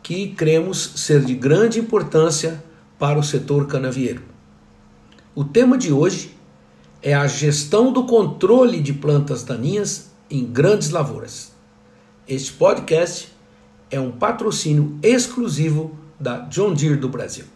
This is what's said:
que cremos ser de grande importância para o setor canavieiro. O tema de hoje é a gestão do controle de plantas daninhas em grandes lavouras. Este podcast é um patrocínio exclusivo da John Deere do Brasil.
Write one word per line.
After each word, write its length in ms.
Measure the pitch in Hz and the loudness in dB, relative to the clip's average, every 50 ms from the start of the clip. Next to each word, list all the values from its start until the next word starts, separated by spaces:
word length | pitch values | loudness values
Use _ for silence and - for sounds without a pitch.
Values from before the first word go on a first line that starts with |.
que 320 | _ - 170 185 202 190 - | _ -8 -8 -8 -8 -8 -6
cremos 600 | - 170 156 156 160 170 190 185 156 - - - | -2 0 2 2 2 2 0 -4 -6 -8 -8 -8
ser 300 | - - - 151 143 127 | -10 -2 4 4 4 4
de 100 | 123 127 | 2 -2
grande 460 | 120 117 139 151 180 220 233 220 220 | -2 2 2 4 4 4 2 2 0
importância 800 | 220 - - 208 170 147 - 160 156 170 160 - - 160 165 156 - - - - _ _ _ _ | -2 0 0 0 0 2 2 2 2 4 2 -2 -4 -6 -8 -8 -16 -20 -20 -20 _ _ _ _
para 180 | 147 143 147 151 | -2 0 0 0
o 60 | 147 | 0
setor 420 | - - 143 147 - 143 143 139 | 0 -2 -4 -2 0 0 0 0
canavieiro. 560 | 139 147 135 131 127 120 127 127 117 - - - - - - _ _ - _ _ _ _ _ _ _ _ _ _ _ - - _ _ _ | 0 -2 -4 -4 -4 -4 -2 -4 -4 -4 -8 -12 -20 -20 -20 _ _ -20 _ _ _ _ _ _ _ _ _ _ _ -20 -20 _ _ _
O 80 | 160 143 | -6 -6
tema 340 | 139 139 220 254 254 269 | 0 2 4 6 6 4
de 160 | 262 - 175 143 | 2 2 0 2
hoje 460 | 135 156 185 - - - - - - _ _ _ _ _ _ _ _ _ - _ - - | 2 2 2 0 -2 -10 -14 -18 -20 _ _ _ _ _ _ _ _ _ -20 _ -10 -2
é 120 | 139 143 | 0 0
a 120 | 143 143 139 | 2 0 0
gestão 640 | - - 151 151 147 - - - - 208 240 262 254 | -2 0 0 0 0 0 -2 0 2 2 4 4 2
do 120 | 269 247 | 0 0
controle 760 | - 240 226 202 156 - - - 185 226 254 254 240 185 165 | 2 2 2 2 2 -2 -2 2 4 6 6 6 4 4 0
de 120 | 147 135 143 | -2 -4 -4
plantas 520 | - - 147 147 143 - - - 120 - | -4 0 2 2 2 2 0 -4 -8 -6
daninhas 680 | - 131 110 117 156 190 208 202 - - - - - _ _ _ _ | -8 -8 -4 -4 -2 -2 -2 -4 -4 -6 -10 -12 -20 _ _ _ _
em 160 | - 139 120 | -6 -6 -6
grandes 460 | 117 110 120 147 185 214 208 151 147 | -4 0 2 4 4 4 2 0 -4
lavouras. 640 | 165 175 143 113 110 - - - - - - - _ _ _ _ _ _ _ _ _ _ _ _ _ _ _ | -2 -4 -4 -4 -6 -10 -14 -14 -16 -18 -20 -20 _ _ _ _ _ _ _ _ _ _ _ _ _ _ _
Este 260 | - 135 131 139 - - | -8 -8 -8 -8 -10 -2
podcast 800 | - 165 190 - - - - 160 160 175 170 - - - - - _ _ _ _ _ _ _ _ _ _ _ | 2 4 4 4 2 -2 0 0 0 0 0 -4 -10 -14 -16 -20 _ _ _ _ _ _ _ _ _ _ _
é 120 | - 139 | -8 -6
um 100 | 131 127 | -6 -6
patrocínio 880 | 117 - - 214 240 226 214 - - - - 160 151 147 147 147 - - - | -6 -4 -2 -2 -2 -2 -4 -4 -4 -2 -2 0 2 2 2 0 -4 0 4
exclusivo 920 | 214 247 254 240 - - 247 240 202 151 135 156 160 151 151 160 160 - - - - _ _ | 4 4 4 2 -2 -4 -6 -4 -4 -2 -2 -2 0 0 -2 -4 -6 -12 -16 -20 -20 _ _
da 220 | 139 123 120 120 | -8 -8 -8 -8
John 340 | - - - 170 196 208 175 | -12 -10 -2 0 0 2 2
Deere 220 | 143 139 156 147 | 2 2 2 0
do 120 | 135 123 127 | 0 0 -4
Brasil. 360 | 113 - - - - - - - _ | -6 -6 -10 -10 -12 -14 -16 -20 _